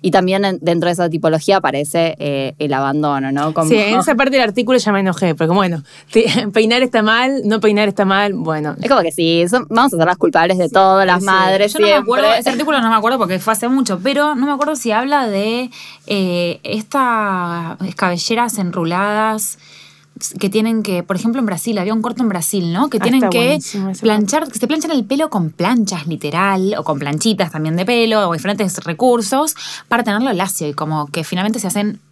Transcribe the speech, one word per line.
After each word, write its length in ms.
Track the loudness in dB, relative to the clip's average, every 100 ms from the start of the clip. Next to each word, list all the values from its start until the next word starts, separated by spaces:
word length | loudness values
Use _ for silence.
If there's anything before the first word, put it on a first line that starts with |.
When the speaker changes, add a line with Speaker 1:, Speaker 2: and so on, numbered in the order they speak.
Speaker 1:
Y 100 | 4
también 340 | 2 2 0 0
en, 140 | 0
dentro 260 | 0 0 0
de 60 |
esa 160 | 0 -2
tipología 480 | 0 0 0 2 2
aparece, 580 | 2 -2 -2 0 0 -2
eh, 340 | -6 -4 -6 -6
el 140 | -4
abandono, 600 | -2 0 0 0 -2 -2
¿no? 200 | -2 -2
Como 140 | -2 2
Speaker 2:
Sí, 80 | 2
en 240 | 2 0
esa 160 | 0 0
parte 220 | 2 2
del 100 | 2
artículo 300 | 0 2 2
ya 140 | 2
me 80 | 2
enojé, 340 | 0 0 -2 0
porque 180 | 2
bueno, 300 | 2 0 -2 -10 -20 0
te-, 340 | 2 2 0 0
<laughs> 60 |
peinar 280 | 2 2 2
está 180 | 2 2
mal, 400 | 2 2 0 0
no 160 | 0 2
peinar 300 | 2 2 0
está 160 | 0 2
mal, 280 | 2 0
bueno. 440 | -2 -4 -4 -4 -6
Speaker 1:
Es 60 | 2
como 140 | 2
que 100 | 2
sí, 320 | 0 2 2 2
son, 180 | 0 0
vamos 240 | 2 2
a 40 | 4
ser 80 | 2
las 100 | 2
culpables 420 | 2 2 2 2
de 120 | 2
todo, 340 | 4 6 6
las 160 | 4 2
Speaker 2:
Sí. 60 | 2
Speaker 1:
madres 480 | 2 4 4 2
Speaker 3:
Yo 60 | 2
no 80 | 4
me 40 |
Speaker 1:
siempre. 100 | 4 2
Speaker 3:
acuerdo, 200 | 2 4
ese 160 | 2 0
artículo 300 | -2 0 0
no 100 | 2
me 60 | 2
acuerdo 220 | 2 0
porque 220 | 0 0
fue 120 | 0
hace 160 | 0 0
mucho, 320 | 0 0 -2
pero 340 | 0 0 0 0
no 100 | -2
me 80 |
acuerdo 240 | -2 -2 -2
si 160 | -2
habla 340 | -2 0 0 0
de, 420 | -2 -2 -2 -6 -12 -20 -20 -6
eh, 540 | -2 0 0 -2 -6
estas 1120 | -6 -8 -4 -2 0 0 0 -2 -4 -6 -8 -8 -8 -2
cabelleras 600 | -2 -2 -2 -2 -2 -2
enruladas 1000 | -4 -2 -2 0 0 0 0 -2 -6 -8 -18 -20 -20 _ _ -12 -12 -4
que 100 | -2
tienen 340 | 0 0 0
que, 200 | -2 -4
por 120 | -4 -2
ejemplo, 240 | -2 -2
en 60 | -2
Brasil, 320 | -4 -4 -2
había 160 | -2
un 80 | -2
corto 220 | -4 -2
en 60 | -2
Brasil, 420 | 0 -2 -2 -2
¿no? 160 | 0 0
Que 80 | 0
Speaker 2:
Ah, 40 |
Speaker 3:
tienen 220 | 2 4
Speaker 2:
está 60 | 2
Speaker 3:
que 160 | 2 2
Speaker 2:
buenísimo 440 | 0 -2 -6 -6
ese 120 | -2
Speaker 3:
planchar, 380 | 0 2 2 0
Speaker 2:
corto. 120 | -2
Speaker 3:
que 60 | -4
se 80 | -2
planchan 240 | -2 0
el 140 | -2 -2
pelo 240 | -2 0
con 200 | 0 -2
planchas, 560 | -2 0 2 0 -4 -6
literal, 680 | -6 -4 0 0 2 0 -2
o 60 |
con 160 | -2 -4
planchitas 520 | -2 0 0 0 -2
también 240 | -2 -4 -2
de 100 | 0
pelo, 420 | 2 2 2 0
o 40 |
diferentes 440 | -2 -4 -2 -2 -4
recursos, 720 | -8 0 2 2 0 0 -2 -4 -12 -14 -2
para 160 | -2
tenerlo 280 | 0 0 0
lacio, 340 | -2 -2 -4 -6
y 60 |
como 340 | -4 -4 -4 -4
que 160 | -6
finalmente 360 | -6 -2 -2 -2
se 80 | -4
hacen 320 | -2 -4 -6 _